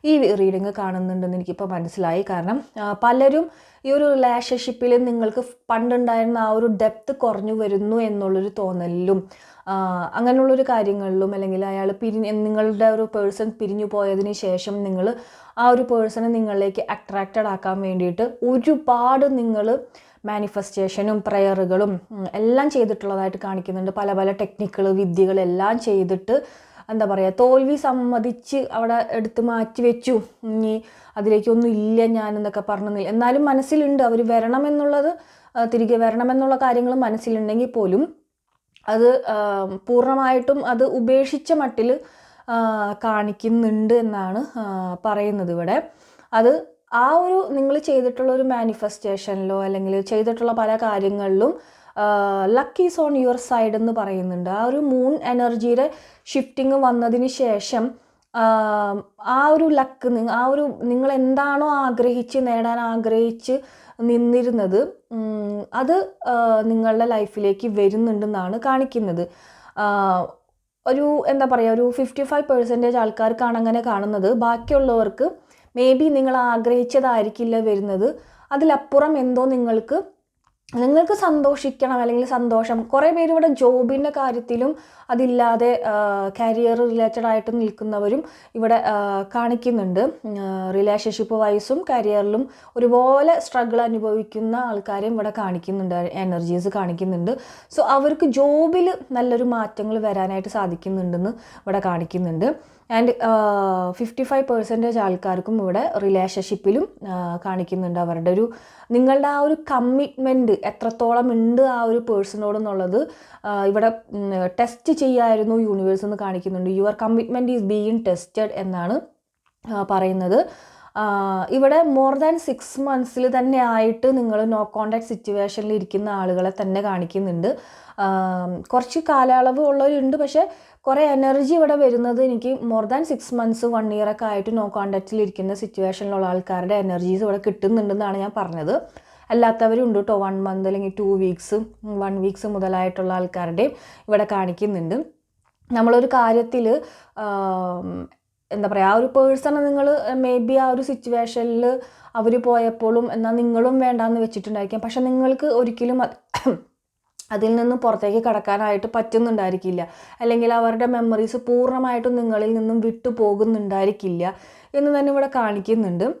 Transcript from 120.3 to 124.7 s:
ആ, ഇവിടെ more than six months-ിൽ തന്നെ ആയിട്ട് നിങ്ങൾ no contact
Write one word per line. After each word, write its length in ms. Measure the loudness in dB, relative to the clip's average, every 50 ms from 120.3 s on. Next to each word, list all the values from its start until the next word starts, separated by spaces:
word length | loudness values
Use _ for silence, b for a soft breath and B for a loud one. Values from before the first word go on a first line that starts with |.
| 2 2 2 B B B B B B B B B B
ആ, 500 | -6 -4 -2 -2 -2 -2 -2 -2 -4 -4 -2
ഇവിടെ 320 | 0 4 4 4 6 4
more 340 | 4 4 4 4 4 2 2
than 200 | 2 2 2 0
six 200 | 0 -2 -6 -6 -6 -8 -12 -8 -6 -4
months-ിൽ 540 | -2 -2 -2 -4 -4 -2 -2 0 2 2 2
തന്നെ 200 | 2 2 2 2
ആയിട്ട് 600 | 2 2 2 2 2 2 0 2 0 2 2 2
നിങ്ങൾ 260 | 0 0 0 0 0
no 140 | 0 0 -2
contact 460 | -2 -4